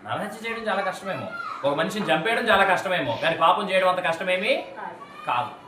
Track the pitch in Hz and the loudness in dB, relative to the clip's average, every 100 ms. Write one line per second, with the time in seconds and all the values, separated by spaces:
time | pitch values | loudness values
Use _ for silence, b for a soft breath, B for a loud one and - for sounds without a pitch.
0 | 104 139 208 220 226 226 220 196 196 180 | -6 -6 -4 -6 -8 -6 -2 -2 -2 -4
1 | 196 147 120 - - - 139 143 180 208 | -8 -6 -8 -8 -8 -2 0 0 -2 -2
2 | 160 156 220 247 233 196 190 175 190 175 | 0 2 2 0 4 4 6 4 2 0
3 | 143 - 160 160 165 202 196 185 185 180 | 0 0 0 4 4 4 2 4 4 2
4 | 170 160 185 185 220 277 - - - - | 0 -2 0 0 2 0 -2 -12 -12 -12
5 | - - - 127 127 - | -16 -10 -2 -2 -2 -10